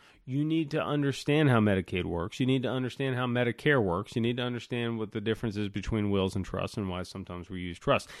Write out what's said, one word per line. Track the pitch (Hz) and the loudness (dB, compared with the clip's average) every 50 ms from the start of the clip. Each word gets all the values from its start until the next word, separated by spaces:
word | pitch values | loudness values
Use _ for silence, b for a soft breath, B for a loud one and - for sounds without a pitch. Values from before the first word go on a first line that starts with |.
| b b b b b 131 | b b b b b -6
You | 127 143 151 | -2 -2 0
need | 156 160 165 160 139 151 | 0 0 0 0 0 -2
to | 151 82 | -2 -2
understand | 95 143 147 139 139 127 - - - 143 156 156 139 | 0 0 0 0 0 0 -2 0 2 4 6 6 6
how | 123 113 | 6 6
Medicaid | 107 107 98 95 87 - - 90 90 | 6 6 6 4 2 0 -2 -2 -2
works. | 87 85 85 85 104 - - | 0 -2 -2 -4 -4 -2 -2
You | 135 | 0
need | 123 131 135 123 | 2 2 2 0
to | 117 | -2
understand | 120 131 127 120 - - 135 135 127 | -2 -2 -4 -4 -4 -4 -4 -2 -2
how | 123 127 | -2 -2
Medicare | 123 120 123 123 120 113 - - 151 147 131 | 0 0 0 0 0 0 0 2 4 4 4
works. | 104 92 85 92 104 - - | 4 2 2 0 -2 -2 -2
You | 120 113 | 0 0
need | 117 123 127 | 0 0 0
to | 123 | -2
understand | 123 123 117 - - 127 120 120 117 117 110 | -4 -6 -6 -8 -6 -4 -4 -2 -2 -2 -4
what | 110 98 - | -4 -4 -6
the | 113 | -4
difference | 104 113 107 - - 117 98 | -2 -2 -2 0 -2 -2 -2
is | 104 104 98 | -2 -2 -2
between | 98 104 95 - 117 107 104 101 | -4 -4 -4 -2 0 0 2 2
wills | 101 98 95 95 - | 2 2 2 2 0
and | 95 90 | -2 -4
trusts | - - 92 92 95 - | -4 -4 -4 -4 -4 -4
and | 110 101 95 | -4 -4 -4
why | 87 90 90 | -4 -6 -8
sometimes | - - 95 95 - 90 90 87 - | -8 -10 -12 -12 -10 -10 -12 -10 -10
we | 92 90 | -8 -8
use | 90 87 85 - | -6 -8 -8 -2
trusts. | - 143 135 113 - - B B | 0 2 2 2 0 -4 B B